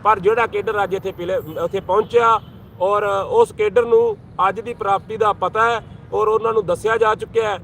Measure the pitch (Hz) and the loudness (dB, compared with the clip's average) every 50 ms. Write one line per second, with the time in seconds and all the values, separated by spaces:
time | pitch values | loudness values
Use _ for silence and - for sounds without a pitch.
0 | - 208 214 202 175 196 220 226 233 220 - 208 202 214 214 208 202 185 180 190 | 4 2 2 4 2 0 2 2 0 -2 -2 -6 -4 -4 -2 -2 -2 -2 -2 -4
1 | - 190 185 - 175 175 190 180 - 156 160 147 165 175 180 196 - - 185 208 | -6 -6 -8 -6 -6 -4 -4 -4 -4 -6 -8 -6 -6 -4 -4 -6 -4 0 0 0
2 | 220 - - 240 233 226 226 214 - - - - - - - - 180 190 202 208 | 0 2 2 2 4 4 2 2 0 -8 -20 -20 -20 -20 -8 -4 -2 0 0 0
3 | 202 202 196 196 190 - - 220 233 - - - 208 208 190 247 233 233 233 226 | 0 0 -2 -2 -2 0 4 4 4 4 2 -2 -2 2 2 2 2 4 4 4
4 | 233 233 214 - - - - - 180 196 196 202 220 233 240 - 220 196 196 190 | 4 2 -2 -6 -12 -20 -4 0 0 0 0 -2 -8 -10 -10 -6 -2 -2 -2 -2
5 | - - 220 220 220 208 196 - - 254 226 220 220 233 233 220 - - - - | -2 -6 -4 0 0 0 0 0 -2 -4 0 0 0 0 0 -2 -6 -10 -20 -20
6 | - - - 196 214 214 220 220 214 226 226 220 202 165 175 165 - 214 226 226 | -16 -8 -2 0 0 2 2 0 0 0 0 0 0 0 -2 -2 0 -2 0 2
7 | 226 214 214 190 220 - - 226 226 214 202 175 | 2 2 2 0 -4 -4 -2 -2 0 0 -4 -6